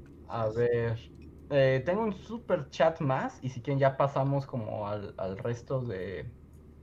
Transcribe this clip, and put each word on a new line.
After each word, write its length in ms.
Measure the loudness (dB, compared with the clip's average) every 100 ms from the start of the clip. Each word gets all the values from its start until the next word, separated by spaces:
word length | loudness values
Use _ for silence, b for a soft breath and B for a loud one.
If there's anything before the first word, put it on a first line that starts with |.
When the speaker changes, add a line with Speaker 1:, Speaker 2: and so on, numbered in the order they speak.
| -18 -18 -8
Speaker 1:
A 220 | -2 -2
Speaker 2:
Sí. 80 | 2
Speaker 1:
ver, 400 | 2 4 2 -2 -6 -18 -18 -18 0
eh, 320 | 4 6 4 2
tengo 160 | 0
un 100 | 0
super 560 | -2 -8 -10 0 0 0
chat 300 | 2 4 4
más, 380 | 0 0 -2 -6
y 60 | -8
si 120 | -6
quieren 180 | -2 4
ya 180 | 4 4
pasamos 480 | 2 2 2 0 -2
como 420 | -6 -4 -4 -4
al, 260 | -4 -6 -6
al 200 | -6 -4
resto 440 | -4 -4 -2 -2
de, 480 | -2 -4 -4 -6 -8 -12 -20 -20 -20 -20